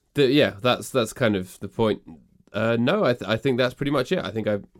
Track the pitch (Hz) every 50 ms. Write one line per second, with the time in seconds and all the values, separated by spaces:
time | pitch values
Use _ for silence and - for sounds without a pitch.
0 | _ _ _ 139 143 120 135 147 127 98 98 101 101 123 120 90 104 - - 131
1 | 110 101 - - 131 110 104 95 92 90 - - - 98 - - 113 107 101 -
2 | - - 85 - - _ _ _ _ _ - 104 110 113 117 117 117 131 180 214
3 | 196 147 - - 101 95 110 110 - 139 127 117 127 127 123 - 143 143 143 143
4 | 123 - - - - 92 104 113 107 - 104 101 92 - _ -